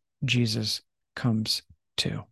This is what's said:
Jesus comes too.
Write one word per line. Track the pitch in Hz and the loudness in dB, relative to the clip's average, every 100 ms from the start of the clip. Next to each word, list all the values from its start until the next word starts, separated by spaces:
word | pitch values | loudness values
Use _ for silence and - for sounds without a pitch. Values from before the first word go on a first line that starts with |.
| _ _ | _ _
Jesus | 127 120 117 110 107 - - _ _ - | 0 2 2 0 -2 -4 -8 _ _ -2
comes | 123 110 110 - - - _ - | 0 2 0 -4 -8 -20 _ -4
too. | 90 - - | -2 -4 -10